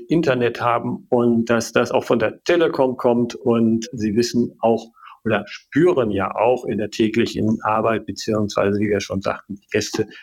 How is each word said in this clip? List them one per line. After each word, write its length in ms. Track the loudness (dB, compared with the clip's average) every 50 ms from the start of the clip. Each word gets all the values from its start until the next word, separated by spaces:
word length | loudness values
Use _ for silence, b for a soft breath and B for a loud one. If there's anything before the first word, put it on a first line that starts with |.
| -4 -2
Internet 500 | 0 0 2 2 2 2 0 -2 -2 -2
haben 460 | 0 0 0 0 -2 -4 -6 -8 -4 0
und 400 | 0 2 4 4 2 2 2 2
dass 240 | 0 0 0 0
das 200 | 0 0 0 2
auch 120 | 0 0 0
von 140 | 2 0 2
der 260 | 0 -2 -4 -4 -2
Telekom 540 | 0 2 2 2 2 2 0 0 0 0 0
kommt. 380 | 0 2 2 2 0 -2 -4
Und 520 | -4 0 0 2 2 4 2 2 0 -2 -6 -6
sie 200 | -4 -4 0 2
wissen 360 | 0 0 0 0 -2 -2 -2 -2 _
auch 320 | 0 2 2 0 -2 -10 B B B B B B -4
oder 200 | -2 -2 -2 -4
spüren 640 | -6 -14 -18 _ _ 0 2 4 4 4 2 0 0
ja 260 | 0 -2 -2 -2 0
auch 300 | 2 2 2 2 0 -2
in 100 | -4 -4
der 140 | -4 -4 -4
täglichen 680 | -2 0 0 0 2 0 0 0 -2 -2 -2 -2 -2 -2
Arbeit, 420 | -2 -2 0 0 0 0 -2 -2 -4
beziehungsweise, 720 | -8 -12 -8 -4 -2 -2 -2 -2 -2 -2 -2 0 0 0 0
wie 100 | 0 0
wir 100 | 0 -2
schon 220 | -2 -4 -6 -4
sagten, 320 | -4 -4 -6 -6 -10 -14 -14
die 140 | -14 _ -4
Gäste 360 | -4 -4 -4 -2 -4 -4 -4 B B B